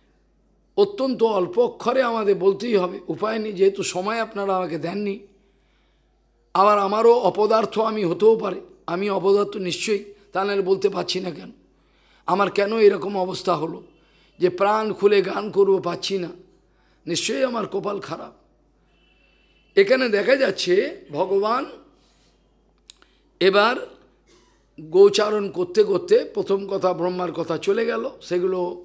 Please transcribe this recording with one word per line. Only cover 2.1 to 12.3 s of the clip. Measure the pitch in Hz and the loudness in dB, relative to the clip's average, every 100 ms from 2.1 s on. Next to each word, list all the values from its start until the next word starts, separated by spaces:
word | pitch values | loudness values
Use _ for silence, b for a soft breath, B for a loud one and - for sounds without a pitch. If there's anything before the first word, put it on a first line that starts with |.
| 226 202 | 0 0
বলতেই | 180 190 170 240 208 | 2 2 0 0 0
হবে, | - - - | 0 -6 -8
উপায় | 156 208 220 | -4 -4 -2
নেই, | 214 | -4
যেহেতু | 185 196 196 | 2 2 2
সময় | 180 180 196 226 | -6 -4 -4 -4
আপনারা | 220 202 196 185 | -4 -4 -2 -2
আমাকে | 180 160 | -2 -6
দেননি। | 165 196 202 196 - _ _ _ _ _ _ _ _ _ _ _ _ | -6 -6 -6 -8 -12 _ _ _ _ _ _ _ _ _ _ _ _
আবার | 175 202 208 | 2 4 4
আমারও | 196 214 233 | 0 2 4
অপদার্থ | 240 196 190 208 220 208 208 | 6 4 2 2 2 0 -2
আমি | 220 214 | -2 0
হতেও | 180 170 214 226 | -2 4 4 4
পারে, | 202 180 - - - | 0 -8 -14 -16 -8
আমি | 175 202 | -4 -2
অপদার্থ | 190 180 202 202 208 | 0 2 2 0 -4
নিশ্চয়ই, | 180 165 - 208 208 B B | -6 -4 -2 -4 -4 B B
তা | 180 | -4
নাহলে | 196 196 | -2 -2
বলতে | 185 190 196 | 0 0 0
পারছি | 180 - 185 | -2 -4 -6
না | 185 | -6
কেন? | 151 - - _ _ b b b b | -10 -16 -20 _ _ b b b b
আমার | - | -2